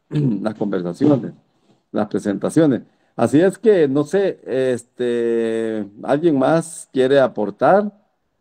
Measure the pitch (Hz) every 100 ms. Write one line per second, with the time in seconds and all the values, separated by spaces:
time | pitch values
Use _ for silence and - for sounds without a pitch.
0 | - 151 139 101 104 107 104 95 87 85
1 | 143 135 92 - _ _ _ _ _ 110
2 | 104 101 104 98 95 147 160 113 - _
3 | _ - 117 143 190 190 226 196 143 139
4 | 147 190 190 - - 127 131 120 - -
5 | 123 120 117 117 113 113 113 110 101 104
6 | 135 139 170 139 135 165 160 - - 131
7 | 127 139 123 - 101 - 135 190 208 -
8 | _ _ _ _